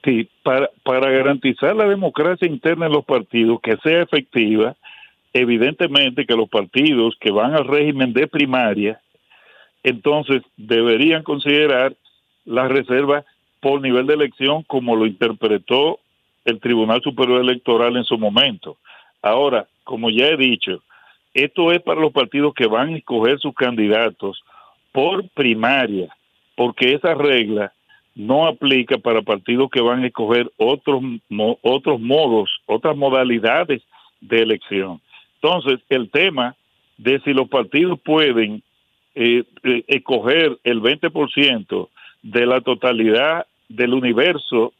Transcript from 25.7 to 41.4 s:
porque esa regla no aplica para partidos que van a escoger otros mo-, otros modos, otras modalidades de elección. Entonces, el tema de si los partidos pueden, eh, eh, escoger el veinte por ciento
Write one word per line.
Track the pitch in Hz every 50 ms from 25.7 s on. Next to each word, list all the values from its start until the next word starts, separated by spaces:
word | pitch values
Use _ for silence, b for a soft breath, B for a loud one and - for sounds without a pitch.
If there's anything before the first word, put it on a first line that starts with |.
| 139 139 127 110 104 95 90 78 - _ _ _ _ _ _ _ _
porque | - 120 120 113 - 127 123 139
esa | 147 - 175 165
regla | 139 143 147 135 123 113 104 110 104 101 98 _ _ _ b b b b _ _
no | - 104 107 127 147 160
aplica | 165 156 - 147 139 135 131 123 - 135 113
para | - 120 117 110
partidos | 104 101 107 101 _ - 120 123 135 135
que | - 127
van | 117 120 123 127 127
a | 123
escoger | - - 120 107 117 120 120 113 _ _
otros | 110 117 139 143 _ - 143 131 127 131 117 117 _ _
mo-, | 107 104 107 110 120 -
otros | - 117 127 - - 170 143 120
modos, | 113 117 135 156 160 135 113 110 101 - 110 - _
otras | - 107 113 - 160 151 143
modalidades | 139 139 131 131 127 123 120 117 104 113 123 156 180 160 143 113 _ _ b b b b b _
de | - 101 117 113
elección. | 113 110 110 - - - 101 98 95 95 87 76 _ b b b b b b _
Entonces, | - 151 180 180 139 139 131 127 _ _
el | 139 131 117 101
tema | - 143 175 190 165 135 120 120 123 _ _ _ _ _ _ _ _ _
de | 104 113 135 139
si | - 143 143
los | 135 127 -
partidos | - 131 117 90 - 143 170 185 175 147 _
pueden, | - 156 156 156 143 123 117 113 104 107 107 - _ _ _ _ _ _ _ _ _ _
eh, | 143 117 120 120 123 120 _ _ - _
eh, | 131 127 117 - -
escoger | 139 135 - - 139 117 104 120 143 165 165 151 127 - _
el | 120 120 113
veinte | 107 120 143 151 - 165
por | 156 170 151 139
ciento | - 147